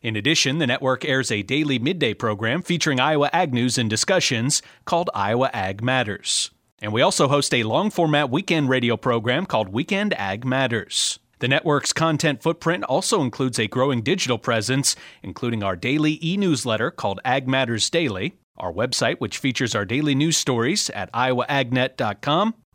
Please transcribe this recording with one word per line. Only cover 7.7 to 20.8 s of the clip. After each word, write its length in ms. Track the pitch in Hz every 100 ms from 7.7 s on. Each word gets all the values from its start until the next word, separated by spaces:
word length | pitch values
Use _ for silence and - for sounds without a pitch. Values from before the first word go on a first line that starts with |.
| 131 208 - 160 147 143
weekend 400 | 127 - 165 135
radio 300 | 131 120 113
program 480 | 131 117 113 131 190
called 240 | 123 98
Weekend 420 | 104 175 196 208 180
Ag 260 | 98 104
Matters. 760 | 127 131 131 117 - - - - _ _
The 100 | 123
network's 440 | 139 165 143 -
content 480 | - 165 151 160 135
footprint 440 | 160 165 160 156
also 360 | - 139 - 214
includes 380 | 127 - 131 120
a 80 | 107
growing 360 | 127 135 123
digital 360 | 107 185 123 117
presence, 560 | - 113 104 135 135 - - -
including 400 | 98 87 123 113
our 100 | 98
daily 460 | 90 120 147 151 156
e-newsletter 680 | 160 202 190 131 123 107 127
called 260 | - 104 95
Ag 240 | 127 135 127
Matters 420 | 131 123 113 -
Daily, 440 | 165 151 95 131 - _ -
our 160 | 90
website, 460 | 110 123 - 117 160
which 200 | 113 -
features 360 | 135 123 123
our 100 | 107
daily 300 | 101 127 151
news 220 | 135 160 156
stories 520 | - 120 120 208